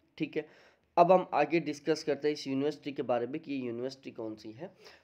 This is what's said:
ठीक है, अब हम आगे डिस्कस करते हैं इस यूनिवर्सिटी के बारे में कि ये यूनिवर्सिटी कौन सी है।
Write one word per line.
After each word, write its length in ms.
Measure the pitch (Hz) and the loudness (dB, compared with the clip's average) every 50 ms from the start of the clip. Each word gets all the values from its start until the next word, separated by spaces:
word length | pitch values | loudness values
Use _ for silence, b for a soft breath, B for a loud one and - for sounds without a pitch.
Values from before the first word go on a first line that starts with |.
| _ _ - | _ _ -8
ठीक 200 | - 160 143 - | -8 -6 -4 -4
है, 100 | 151 151 b b b b b b b b b - | -6 -6 b b b b b b b b b 6
अब 140 | 170 175 170 | 6 8 8
हम 180 | 185 185 180 - - | 8 6 4 2 2
आगे 260 | 131 151 147 160 170 | 2 2 4 2 0
डिस्कस 440 | 147 147 143 139 - 165 156 151 - | 0 -2 -6 -4 0 0 0 0 0
करते 240 | 151 139 139 143 | -2 -2 0 0
हैं 60 | 151 151 | -2 -2
इस 140 | 147 - | -2 -4
यूनिवर्सिटी 440 | 139 135 135 139 151 147 139 - 147 | -4 -2 0 0 -2 -2 -4 -8 -10
के 100 | 139 151 | -6 -6
बारे 260 | 135 117 123 120 120 | -2 0 0 0 0
में 140 | 123 139 160 | -2 -6 -8
कि 120 | 160 139 143 | -8 -6 -6
ये 140 | 135 123 | -6 -4
यूनिवर्सिटी 440 | 120 117 117 123 135 135 - - 135 | -4 -6 -4 -6 -6 -8 -10 -16 -16
कौन 240 | 107 - 113 113 107 | -12 -10 -10 -10 -10
सी 160 | 110 - 110 | -12 -14 -16
है। 220 | 107 120 165 196 B B B B B B | -14 -12 -14 -14 B B B B B B